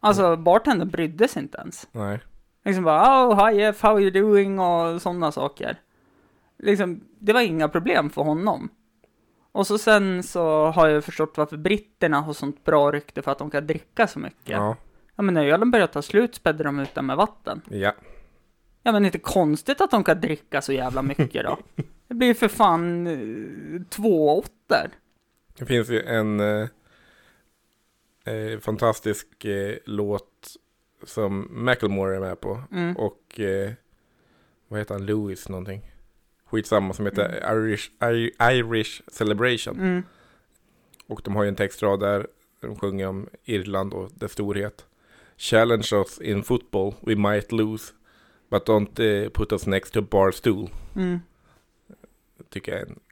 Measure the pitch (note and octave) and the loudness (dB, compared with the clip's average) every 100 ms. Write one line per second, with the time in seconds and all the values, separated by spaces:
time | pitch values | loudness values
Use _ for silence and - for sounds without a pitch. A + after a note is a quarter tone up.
0 | G#3+ G3 F#3 E3 E3 G3 G#3+ E3 F#3+ E3+ | 4 4 4 4 4 4 4 0 0 -2
1 | D#3+ E3 B3 - - - - - - A#2 | -4 0 0 0 -10 -12 -16 -16 -16 -8
2 | G2+ G#2 - - _ _ - F#3+ E3+ D#3 | -6 -6 -10 -20 _ _ -2 0 4 6
3 | A#3 C4+ B3 G3+ G#3 G#3 G#3+ G#3 G#3+ G#3+ | 8 8 6 6 6 6 2 4 4 6
4 | G3 F#3+ G#3+ G3+ G3 G3 F3+ E3+ E3 E3+ | 4 4 6 6 4 2 2 2 0 -2
5 | F#3 F3+ D#3+ D3 C#3 - - - _ _ | -4 -2 -2 -2 -4 -4 -8 -8 _ _
6 | _ _ _ _ _ _ G#3 G3+ F#3 E3+ | _ _ _ _ _ _ 0 0 0 -4
7 | - _ G3+ A#3 A#3 D#3+ D3+ E3+ F#3+ - | -14 _ 0 2 2 0 0 0 0 0
8 | D3 - D3+ D3+ G#3 D3 - _ _ _ | 0 -2 -2 0 -2 -4 -8 _ _ _
9 | _ _ _ _ _ - G3 G#3 A3+ G#3+ | _ _ _ _ _ -4 -2 0 4 4
10 | G3 F3+ F3+ F3+ E3 D#3 D#3 D#3+ D#3 D3+ | 4 -2 -4 -2 2 4 4 6 6 4
11 | D3 - D#3 - D3+ D3+ D3+ C#3+ - _ | -2 -4 -4 -2 -4 -4 -4 -4 -4 _
12 | E3+ D3 D3+ D3 C#3+ D3 - D3+ C#3+ D3 | 0 0 -2 -6 -8 -4 2 4 4 0
13 | - - C#3 C#3 D3 D3 D3 D#3 - - | -6 -8 -6 -4 -4 -6 -4 -8 -6 0
14 | A3+ - D#3 _ - G#2 G#2 A2+ - _ | 0 0 -12 _ -8 -4 -4 -4 -12 _
15 | _ - G3+ E3+ C#3+ E3 A#3+ A#3+ F3 D3 | _ -4 0 2 2 4 4 4 2 -2
16 | C#3+ G3+ A#3+ - - D#3 D3+ C#3+ C3+ - | 0 2 2 -2 -2 -2 -2 -4 -6 -6
17 | C3+ C3+ G#3+ - - - - G#2 G2 - | -4 0 0 -2 -12 -12 -10 -2 -2 -2
18 | - - - _ _ _ _ _ - G#3+ | -14 -20 -20 _ _ _ _ _ 0 2
19 | G3+ - - G3 D#3 D3+ - C#4 F#4+ A3+ | 2 0 -2 2 2 0 -2 0 2 2
20 | F3+ D#3+ D#3+ D#3 _ C#3+ C3+ C3+ B2+ C3 | 2 2 0 -4 _ -6 -2 -2 -2 -2
21 | C#3 C#3+ C#3 - - - - - - - | -4 0 0 0 -4 -6 -8 -12 -12 -12
22 | _ A#3 B3 A#3 A3 - G#3 E3 E3+ F3 | _ 0 2 4 0 4 4 4 0 -2
23 | F3 D3+ A2 A2 G#2+ - D3 E3 F#3+ - | -4 -6 -8 -10 -12 -14 -12 -14 -12 -2
24 | A3 E3+ D3+ D#3+ - _ _ - D#2 - | 2 4 4 2 -2 _ _ 0 0 -12
25 | _ _ _ _ _ - B2 B2 A2+ A2+ | _ _ _ _ _ -16 -2 0 2 -2
26 | - A2+ G#2+ G#2 G#2 G#2 G#2+ _ _ _ | 0 0 0 0 0 0 -4 _ _ _
27 | _ _ _ _ _ _ _ _ _ _ | _ _ _ _ _ _ _ _ _ _
28 | _ _ - A2 A2 A2 - G#2+ A#2 G#2+ | _ _ -10 -8 -8 -8 -6 0 0 0
29 | G#2+ G#2 - _ G#2 G2+ G2 A2 - G#2 | -2 -4 -8 _ -6 -4 -4 -8 -8 -4
30 | G#2 G2+ - _ - - _ _ _ _ | -2 -4 -6 _ -20 -20 _ _ _ _
31 | - - G#2 G2 - - A#2+ B2 G#2+ G2 | -12 -6 -4 -4 -8 -6 -2 0 0 -2
32 | F#2+ F#2+ F#2+ F2+ - G#2 C#3 F#3+ E3+ F3 | -2 -4 -6 -8 -10 -10 -10 -6 -4 -4
33 | G#2 - _ - G2+ G2 G2 A2+ _ _ | -6 -8 _ -8 -4 -4 -4 -10 _ _
34 | _ _ _ _ _ _ _ G#2+ G#2+ G2+ | _ _ _ _ _ _ _ -10 -8 -8
35 | G2 G#2+ G#2 F#2 - F#2 F#2+ G2 - - | -4 -4 -4 -10 -10 -12 -10 -14 -16 -20
36 | - _ _ _ _ A2+ - G#2+ F#2+ F#2 | -20 _ _ _ _ -6 0 0 0 -4
37 | G2+ G2+ G2+ - - A2 A2 G2+ - _ | -4 -2 -2 -2 -2 -2 0 -4 -8 _
38 | A#2 A#2 A#2 - A#2+ B2+ A2+ A2+ G#2+ - | -2 0 -2 2 2 4 0 -2 -4 -8
39 | - - G#2+ G#2 B2 A#2 - - F#3+ F3+ | -20 -4 -2 0 0 0 -6 -4 -2 -2
40 | F3+ _ _ _ _ _ _ _ _ _ | -6 _ _ _ _ _ _ _ _ _
41 | _ G#2+ - G2+ G2+ G2 G2+ - G#2 G2 | _ -12 -6 -2 -2 -2 -4 -2 -2 0
42 | G2+ G2+ G#2 _ _ _ B2 G#2+ G2+ G2 | 0 -2 -4 _ _ _ -14 -8 -6 -4
43 | F#2+ F#2+ - - - G#2+ F#2+ G2 G2 F#2+ | -6 -8 -12 -18 -6 -4 -2 -4 -4 -8
44 | F#2+ - G2+ - G#2 G#2 G#2 - _ _ | -12 -10 -12 -6 -4 -4 -6 -10 _ _
45 | _ _ _ _ - A2 A#2 A2+ G2+ G#2 | _ _ _ _ 2 4 4 2 2 0
46 | F#2+ - - G2+ - B2 - G2+ F#2+ G#2 | 0 -6 -4 -4 -2 -4 -2 -4 -4 -6
47 | - G#2 G2+ G#2 G#2 A2+ G#2+ A2 - _ | -4 0 2 0 -2 -2 -2 -4 -14 _
48 | _ _ _ _ _ G#2 - G#2+ G#2 - | _ _ _ _ _ -4 2 2 2 -2
49 | A2+ G2+ G#2+ - G#2+ G2+ - F#2+ - A#2+ | 0 0 -2 -4 -2 -2 0 -2 -2 -4
50 | G#2 G2+ F#2+ - B2+ G#2+ F#2 - - - | 0 4 4 2 0 0 -4 -12 -12 -4
51 | F#3 F3 E3+ _ _ _ _ _ _ - | -4 -4 -8 _ _ _ _ _ _ -20
52 | - _ _ _ - G2 - F#2+ - - | -20 _ _ _ -16 -14 -8 -10 -10 -16
53 | _ | _